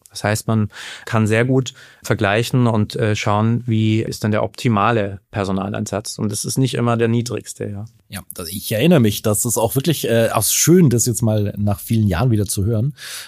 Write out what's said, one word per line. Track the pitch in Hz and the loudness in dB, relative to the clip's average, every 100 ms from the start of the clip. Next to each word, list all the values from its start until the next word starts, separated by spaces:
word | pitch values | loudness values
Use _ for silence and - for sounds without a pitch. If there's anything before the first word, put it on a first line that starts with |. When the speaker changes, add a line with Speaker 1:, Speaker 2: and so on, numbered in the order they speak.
| _ | _
Speaker 1:
Das | - | -4
heißt, | 107 107 - | -2 -2 0
man | 113 104 - - - | 0 0 -6 -18 -16
kann | - 113 107 | -4 0 2
sehr | 110 | 2
gut | 123 131 120 - - - | 2 0 0 -10 -20 -14
vergleichen | - 104 101 107 120 131 120 | -4 0 2 2 2 2 4
und, | 110 104 135 | 2 0 0
äh, | 110 | 0
schauen, | 107 113 104 110 117 123 | 0 0 2 2 0 0
wie | 110 110 110 | 0 2 0
ist | - - | -2 -4
denn | 107 | -2
der | 107 | 0
optimale | 110 - 127 104 107 117 98 98 _ | -2 -2 0 2 2 0 -2 -8 _
Personalansatz. | 107 95 95 98 110 107 98 - - | -4 -2 -2 -4 -6 -4 -6 -8 -6
Und | 107 | -4
das | 110 | -4
ist | 127 131 | -4 -2
nicht | 131 | 0
immer | 123 120 117 | 0 0 0
der | 117 | 0
niedrigste, | 120 117 110 - - 110 | 0 -2 -8 -10 -10 -10
ja. | 101 110 _ - | -10 -14 _ -16
Speaker 2:
Ja, | 98 - | -16 -16
das, | - 82 | -14 -10
ich | 101 - | -10 -6
erinnere | 110 165 165 | 0 4 6
mich, | 110 - | 4 2
dass | 110 104 | -2 0
das | 120 117 | 0 0
auch | - | 0
wirklich, | 139 170 147 - | 0 -2 -2 0
äh, | 113 113 | 2 2
auch | - | 0
schön, | 104 - 147 185 151 | 0 0 6 6 6
das | 117 123 | 4 0
jetzt | 110 | 0
mal | 113 107 101 - | 0 0 -2 -2
nach | 104 98 | -2 -2
vielen | - 113 104 | -2 0 2
Jahren | 87 127 | 2 2
wieder | 107 95 | 2 0
zu | - | -2
hören. | 98 110 135 - - - | 0 0 -2 -4 -14 -16